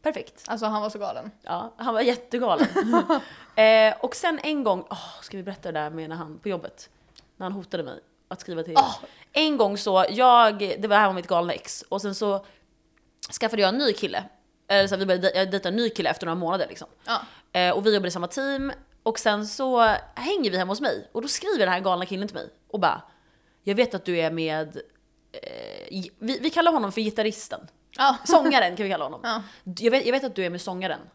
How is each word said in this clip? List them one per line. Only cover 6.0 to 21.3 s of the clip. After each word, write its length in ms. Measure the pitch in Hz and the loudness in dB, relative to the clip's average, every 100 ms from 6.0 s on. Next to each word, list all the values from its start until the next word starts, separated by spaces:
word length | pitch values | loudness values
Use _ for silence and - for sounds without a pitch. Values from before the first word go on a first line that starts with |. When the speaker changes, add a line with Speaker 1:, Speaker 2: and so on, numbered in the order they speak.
| 156 | -10
Speaker 1:
när 60 | 165 | -10
han, 240 | 160 156 | -12 -10
på 100 | 208 | -6
jobbet? 400 | 180 - - - _ _ - _ _ | -6 -8 -16 -20 _ _ -20 _ _
När 80 | 185 | -8
han 80 | |
hotade 300 | 202 175 175 | -8 -8 -8
mig 160 | 147 - _ _ _ | -8 -10 _ _ _
att 140 | 185 | -14
skriva 220 | - 165 | -8 -8
till 100 | 165 170 | 0 2
Speaker 2:
Åh. 180 | - - - - - | 2 0 -14 -20 -6
Speaker 1:
En 240 | - 311 285 | 0 0 4
gång 200 | 208 202 | 2 2
så, 280 | - 185 185 | 2 4 4
jag, 500 | 208 254 240 226 208 | 6 8 10 8 4
det 280 | 196 185 208 | -4 -4 2
var 100 | 202 | 4
här 80 | 208 | 4
med 100 | 190 | 2
mitt 120 | 175 | 0
galna 260 | 175 175 | 0 0
ex. 280 | 151 - - - | -4 -8 -12 -6
Och 120 | 196 | -6
sen 140 | 202 196 | -4 -2
så 300 | 208 196 202 _ _ _ _ _ _ _ - - | -2 -2 -4 _ _ _ _ _ _ _ -12 -4
skaffade 220 | 226 214 | -2 2
jag 80 | 196 | 2
en 80 | 233 | 2
ny 160 | 277 | 0
kille. 300 | 202 170 87 196 _ _ _ _ | 0 -4 -6 -8 _ _ _ _
Eller 200 | 196 196 | 4 4
så 80 | 190 | 0
här, 40 | |
vi 60 | 190 | 0
började 220 | 180 185 | 2 2
dej-, 100 | 185 | 2
jag 140 | 190 | 0
dejtade 180 | 190 190 | -2 -2
en 60 | 202 | -2
ny 140 | 233 | -2
kille 200 | 226 160 | -2 -2
efter 160 | - 170 | -2 -4
några 100 | 170 | -4
månader 320 | 165 185 147 | -2 -2 -4
liksom. 200 | - - _ - | -6 -18 _ -6
Speaker 2:
Ja. 140 | 226 - - _ 180 | -6 -6 -20 _ 0
Speaker 1:
Eh, 120 | 180 175 | 2 2
och 100 | 202 | 2
vi 80 | 208 | 2
jobbar 120 | 180 | 0
i 40 | |
samma 160 | 180 175 | -4 -6
team. 440 | - 269 277 277 269 _ _ | -4 -4 -4 -6 -10 _ _
Och 160 | - 226 | -6 0
sen 280 | 226 208 214 | 0 0 -4
så 320 | - 262 254 226 208 - - | -4 0 4 4 4 -4 -10
hänger 360 | 254 392 240 | -4 -2 0
vi 60 | 180 | 0
hemma 140 | 185 | -2
hos 100 | 196 | -2
mig. 280 | 269 104 - | -2 -4 -6
Och 100 | - | -8
då 60 | |
skriver 320 | 269 | -6